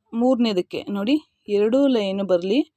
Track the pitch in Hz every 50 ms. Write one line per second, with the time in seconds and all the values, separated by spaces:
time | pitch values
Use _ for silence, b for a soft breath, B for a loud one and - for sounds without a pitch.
0 | _ _ - 226 240 254 262 233 240 226 208 180 180 - - - - - 202 196
1 | 202 226 285 302 - _ _ _ _ - 208 202 208 220 233 269 285 277 254 226
2 | 202 196 190 196 196 185 185 175 175 190 208 277 339 - _